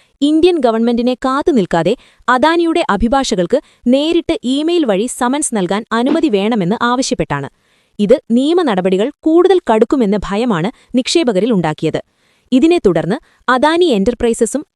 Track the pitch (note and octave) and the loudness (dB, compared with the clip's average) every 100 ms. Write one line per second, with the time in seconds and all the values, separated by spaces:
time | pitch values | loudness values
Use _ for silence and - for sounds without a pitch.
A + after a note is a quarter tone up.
0 | _ _ C#4+ D#4 F4 E4+ A#3+ A3+ A#3 A#3+ | _ _ 0 2 2 2 0 0 0 0
1 | B3 B3 C4 C4+ F4 C4 F3 E3 E3+ B3+ | -2 -2 -2 -2 0 0 0 0 0 -4
2 | _ _ - B3 D4+ E4+ E4 E4 - G3 | _ _ -2 2 2 2 0 0 -2 -2
3 | A#3 C4+ B3+ F#3 E3+ C4+ - _ A#3+ C4+ | 0 0 0 -2 0 -2 -4 _ 0 0
4 | D#4 E4+ - D#4+ A#3+ C#4 D#4 F4 C4 F#3 | 2 -2 -2 -4 -4 -2 0 0 0 -2
5 | B3 - B3 C#4+ D4 A3 F3 G3 - A3+ | -4 -4 -4 -2 -4 -4 -2 -4 -4 -2
6 | B3+ D#4+ D4 G3+ G#3 A#3+ E3+ A#3 A#3+ B3 | 0 0 0 0 0 0 -2 -2 -2 -2
7 | B3 A#3 D#3+ C#3+ C#3 - _ _ _ - | -2 -4 -4 -6 -8 -16 _ _ _ -2
8 | G3+ B3+ - A#3 C#4+ F4 D4+ F#3 F#3 F#3 | 2 2 2 0 2 0 0 0 -2 -2
9 | B3 - D#4+ E4 F#4 F#4 - A3 - C#4+ | -4 -4 0 4 4 4 2 0 0 0
10 | G3+ G3+ - G3+ B3 E3+ F#3+ - _ B3 | 0 -2 -4 -4 -2 -2 -4 -8 _ -4
11 | - E4+ B3+ F#3 A#3 G3 D#3+ D3+ D#3 C#3+ | 0 0 0 0 0 0 -2 -2 -4 -6
12 | - _ _ _ _ B3+ E4 F4 G3+ E3 | -10 _ _ _ _ 2 2 2 2 0
13 | D#3 B3 - _ - B3+ D4 E4+ F4 G#3 | -2 -6 -8 _ -2 2 2 2 2 2
14 | G3 A#3 A#3 A#3 A3+ C4+ - | 0 0 -2 0 -2 -4 -4